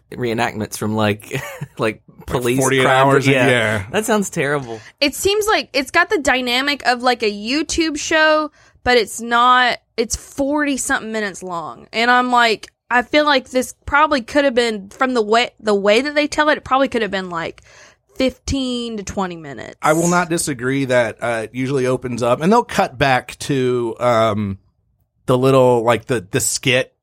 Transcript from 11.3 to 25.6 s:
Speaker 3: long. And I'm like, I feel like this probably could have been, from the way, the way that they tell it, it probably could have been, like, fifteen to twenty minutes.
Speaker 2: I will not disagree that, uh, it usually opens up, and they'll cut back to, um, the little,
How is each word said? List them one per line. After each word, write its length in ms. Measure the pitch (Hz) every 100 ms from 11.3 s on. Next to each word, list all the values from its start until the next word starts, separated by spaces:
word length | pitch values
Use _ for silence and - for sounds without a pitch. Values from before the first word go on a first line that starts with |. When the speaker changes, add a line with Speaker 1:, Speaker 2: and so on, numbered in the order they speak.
| 165
Speaker 3:
long. 460 | 185 170 151 117 -
And 180 | 226 240
I'm 220 | 247 247
like, 400 | 247 233 214 - _ -
I 120 | 240
feel 220 | 240 302
like 260 | 294 269 254
this 220 | 254 240 - -
probably 360 | 285 302 285
could 240 | 220 294 277
have 80 |
been, 340 | 233 233 214 196
from 260 | - 262
the 80 | 247
way, 280 | 208 226 247 -
the 160 | 220 202
way 240 | 202 220
that 160 | 285 294
they 100 | 294
tell 220 | - 302
it, 100 | 269
it 60 |
probably 240 | - 262 269
could 140 | 240
have 100 | 208
been, 180 | 196 185
like, 320 | 170 165 - _ - - _ _ -
fifteen 720 | 262 254 - 277 254 240 233 220
to 40 |
twenty 340 | 190 - 185 165
minutes. 400 | 160 - - -
Speaker 2:
I 140 | -
will 140 | 160 175
not 200 | 175 170
disagree 560 | 170 160 127 127 139
that, 380 | 135 123 113 -
uh, 180 | 120 113
it 100 | 110
usually 320 | 123 131 143 127
opens 360 | 127 127 120
up, 200 | 120 127
and 100 | 165
they'll 100 | 233
cut 340 | 233 - 190 120
back 400 | 139 127 - - -
to, 480 | 139 127 123 117 -
um, 600 | 123 113 113 104 101 95 _ _ _ _ _ _
the 140 | - 127
little, 440 | 131 135